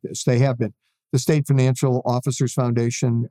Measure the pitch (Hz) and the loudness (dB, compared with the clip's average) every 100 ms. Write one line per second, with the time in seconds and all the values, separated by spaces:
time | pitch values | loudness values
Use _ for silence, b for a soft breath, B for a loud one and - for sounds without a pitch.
0 | - - - 123 135 117 107 - _ _ | -10 -4 0 2 2 0 -6 -8 _ _
1 | _ 131 - 156 143 135 131 123 139 127 | _ -2 2 2 2 2 2 2 0 0
2 | - 123 139 - 127 - 123 117 117 - | 0 -2 -2 -2 -2 -2 0 0 -2 0
3 | 123 117 113 | 0 0 -2